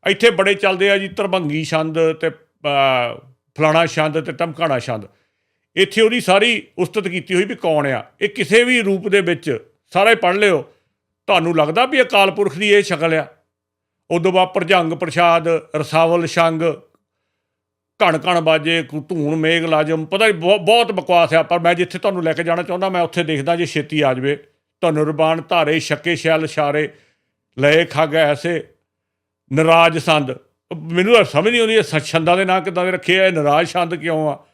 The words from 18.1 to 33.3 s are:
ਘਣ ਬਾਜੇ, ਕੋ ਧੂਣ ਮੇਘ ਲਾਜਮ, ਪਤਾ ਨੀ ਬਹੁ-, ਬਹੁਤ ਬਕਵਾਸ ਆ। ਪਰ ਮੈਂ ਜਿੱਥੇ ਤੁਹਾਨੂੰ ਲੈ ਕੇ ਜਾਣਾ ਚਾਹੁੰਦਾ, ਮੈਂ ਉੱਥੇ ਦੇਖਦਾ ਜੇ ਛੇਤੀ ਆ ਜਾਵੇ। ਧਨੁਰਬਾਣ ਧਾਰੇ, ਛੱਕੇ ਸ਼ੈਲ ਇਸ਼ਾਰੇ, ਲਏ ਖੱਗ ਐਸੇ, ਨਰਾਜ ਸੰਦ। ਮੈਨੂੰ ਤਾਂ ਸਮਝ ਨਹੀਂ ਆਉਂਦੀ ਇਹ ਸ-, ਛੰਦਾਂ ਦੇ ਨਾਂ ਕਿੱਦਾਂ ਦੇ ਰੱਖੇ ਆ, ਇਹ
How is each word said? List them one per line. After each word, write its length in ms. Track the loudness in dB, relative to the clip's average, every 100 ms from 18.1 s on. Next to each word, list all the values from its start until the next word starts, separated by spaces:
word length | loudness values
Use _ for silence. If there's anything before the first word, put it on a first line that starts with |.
| 2 0
ਘਣ 120 | 0
ਬਾਜੇ, 420 | 2 0 0 -2
ਕੋ 180 | -4 -10 -8
ਧੂਣ 280 | -4 -2 -2
ਮੇਘ 300 | 0 0 0
ਲਾਜਮ, 380 | 0 0 -2
ਪਤਾ 220 | -4 0 0
ਨੀ 60 |
ਬਹੁ-, 260 | 2 2 2
ਬਹੁਤ 340 | 4 2 2
ਬਕਵਾਸ 420 | -2 0 2 4
ਆ। 80 | 2
ਪਰ 160 | 2 0
ਮੈਂ 160 | 0
ਜਿੱਥੇ 240 | 0 -2 -2
ਤੁਹਾਨੂੰ 240 | -4 -2
ਲੈ 100 | -4
ਕੇ 120 | -2
ਜਾਣਾ 180 | -2 -4
ਚਾਹੁੰਦਾ, 260 | -4 -4 -4
ਮੈਂ 140 | -2
ਉੱਥੇ 200 | -2 -2
ਦੇਖਦਾ 340 | -4 -4 -2 -2
ਜੇ 100 | -2
ਛੇਤੀ 340 | -4 -4 0
ਆ 140 | 0
ਜਾਵੇ। 300 | 0 -2 -4 -8 _ _ _
ਧਨੁਰਬਾਣ 640 | -2 0 -2 0 0 0 -2
ਧਾਰੇ, 320 | -2 0 -2
ਛੱਕੇ 360 | -2 -6 -4 -4
ਸ਼ੈਲ 280 | 0 0
ਇਸ਼ਾਰੇ, 480 | -2 -2 -2 -2 -4 -8 _ _ _ _ _ 0
ਲਏ 260 | 2 4
ਖੱਗ 300 | 2 0 0
ਐਸੇ, 540 | 2 2 0 -2 -4 -6 _ _ _ _ _ _ _ _
ਨਰਾਜ 460 | 0 4 6 4 2
ਸੰਦ। 380 | 0 0 0 -10 _ _ _ -14
ਮੈਨੂੰ 380 | -6 -2 4
ਤਾਂ 100 | 4
ਸਮਝ 240 | 4 2 0
ਨਹੀਂ 120 | 0
ਆਉਂਦੀ 140 | 2
ਇਹ 80 | 0
ਸ-, 220 | 0 -4
ਛੰਦਾਂ 320 | -2 -2 2 0
ਦੇ 80 |
ਨਾਂ 160 | 2 -2
ਕਿੱਦਾਂ 240 | -2 -4
ਦੇ 60 | -2
ਰੱਖੇ 300 | -4 0 2
ਆ, 60 |
ਇਹ 60 | 2